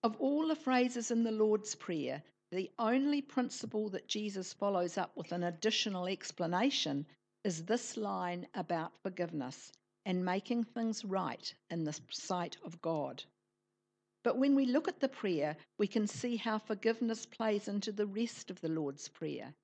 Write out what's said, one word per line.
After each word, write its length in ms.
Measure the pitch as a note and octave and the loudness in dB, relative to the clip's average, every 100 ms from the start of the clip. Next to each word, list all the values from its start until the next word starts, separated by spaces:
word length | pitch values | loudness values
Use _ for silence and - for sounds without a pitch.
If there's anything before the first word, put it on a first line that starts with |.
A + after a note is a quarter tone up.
Of 140 | A#3 A3 | 0 2
all 320 | C4+ D4 D#4+ | 2 4 2
the 80 | D4+ | 2
phrases 560 | C4+ B3+ B3 B3 A3+ | 4 4 4 0 0
in 100 | A#3 | 2
the 80 | A3+ | 4
Lord's 460 | A3 G#3+ G#3+ G#3 - | 4 4 4 0 -8
Prayer, 480 | - E3 C3 C#3+ - _ _ | -4 -2 -2 -4 -8 _ _
the 220 | F3+ F#3+ - | -4 -4 0
only 420 | A3+ B3+ C#4+ D4 | 4 4 4 0
principle 680 | C#4 - B3 - A3 G#3+ G#3+ | 0 0 0 -4 -4 -2 -2
that 180 | F#3+ - | -4 -4
Jesus 440 | G#3+ G#3+ G3 F3+ | -4 -2 -4 -8
follows 460 | - G3+ F#3+ F3 F#3+ | 0 2 2 2 0
up 180 | F3 - | -4 -6
with 140 | E3 | -4
an 140 | F3 | -2
additional 600 | F3 E3 G#3+ A3 G#3+ F#3 F3+ | -2 0 0 0 0 -2 -2
explanation 1000 | F#3+ - - E3 F3+ C4 - D3+ C#3 D3+ - _ _ | -4 -6 -2 0 4 2 2 0 -2 -4 -14 _ _
is 220 | G3+ D#3+ E3+ | -4 -4 0
this 320 | A#3+ - - | 0 0 -4
line 500 | G#3 F#3+ F3+ F3 - | -2 -2 -2 -4 -6
about 440 | G#3 E3+ E3+ E3 - | -6 -2 -2 -2 -6
forgiveness 680 | G3 F3+ E3+ D#3+ B2+ - - - _ _ G3+ | -8 -2 -2 -2 -6 -8 -18 -20 _ _ -2
and 180 | F#3 | 0
making 400 | F3+ F#3+ - A#3+ | 2 0 0 -2
things 400 | A3 - A3+ A3 | -2 -2 -2 -2
right 500 | G3+ F#3+ E3 A#2+ - - _ | -2 -2 -2 -6 -10 -12 _
in 160 | E3+ | -2
the 80 | D3+ D3+ - | -2 -4 -10
sight 460 | - - F3+ E3+ - | -10 -4 -2 -4 -8
of 160 | - E3 | -14 -6
God. 420 | E3 D#3+ C3+ C#3+ - _ _ _ _ _ _ _ _ _ | -2 -2 -2 -8 -16 _ _ _ _ _ _ _ _ _
But 160 | A#3+ A#3+ | 0 4
when 160 | C#4 | 6
we 100 | C#4 | 6
look 240 | B3+ C4+ E4+ | 6 4 2
at 120 | - | 0
the 100 | C4 | -2
prayer, 480 | - G3+ D#3+ D3 D#3+ - - | 0 0 2 0 -2 -12 -2
we 100 | G#3 | 2
can 200 | A3 G#3 | 2 0
see 320 | - A#3+ A#3 | -2 -2 -2
how 200 | A#3 G#3+ | 0 -2
forgiveness 680 | - G#3 A3 A3+ A#3 A3+ - | -2 0 2 2 0 -2 -8
plays 420 | - A3 G#3 G#3 | -2 0 0 0
into 240 | G3+ A3 | -4 -2
the 140 | G#3 G#3 | -2 -2
rest 440 | G3+ A#3 - - | 0 -2 -4 -12
of 120 | F3+ | -6
the 80 | D#3+ | -2
Lord's 380 | D#3+ C#3+ C#3 - | 0 -2 -4 -14
Prayer. 460 | - D#3 C3 A#2 D3 | -8 -6 -6 -10 -16